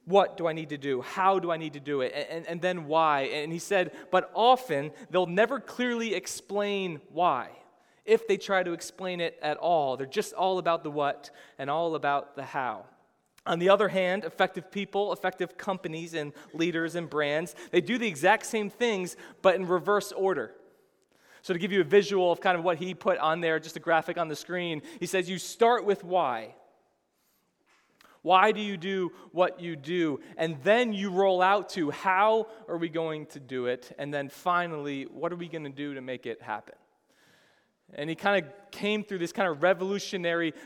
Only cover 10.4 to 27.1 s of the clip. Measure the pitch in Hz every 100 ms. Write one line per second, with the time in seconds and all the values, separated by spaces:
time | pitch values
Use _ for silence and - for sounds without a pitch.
10.4 | 185 185 175 165 160 147 143 135 - -
11.4 | - - 139 156 170 160 143 143 135 -
12.4 | 131 147 123 104 - _ _ _ _ _
13.4 | - 170 180 196 202 190 180 196 165 -
14.4 | 190 185 - 202 196 196 208 180 185 -
15.4 | 175 - - 185 170 160 170 160 147 -
16.4 | - 156 170 165 165 170 165 147 147 151
17.4 | 170 - - 180 156 233 226 147 180 220
18.4 | - 220 202 - 240 196 175 - - -
19.4 | 190 180 180 180 156 208 196 - 190 156
20.4 | 107 - - _ _ _ _ _ _ -
21.4 | - 170 190 196 147 202 170 196 180 170
22.4 | 196 180 170 160 180 185 214 180 156 170
23.4 | 165 160 165 165 165 160 156 170 160 147
24.4 | - 180 175 156 - - 170 190 175 180
25.4 | - - 226 240 190 196 175 180 143 117
26.4 | 110 - _ _ _ _ _